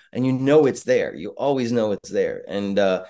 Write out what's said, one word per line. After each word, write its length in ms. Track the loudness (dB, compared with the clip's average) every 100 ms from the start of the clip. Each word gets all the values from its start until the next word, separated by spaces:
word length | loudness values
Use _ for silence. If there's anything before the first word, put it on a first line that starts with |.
| _
and 140 | -4 -2
you 60 |
know 340 | 0 4 6 4
it's 160 | 0
there. 320 | 0 0 0
You 160 | -6 -10
always 420 | -4 -2 0 0
know 200 | 0 0
it's 180 | -4 -4
there. 340 | -2 -2 -4 -8
And, 320 | -6 -2 0
uh, 260 | 2 0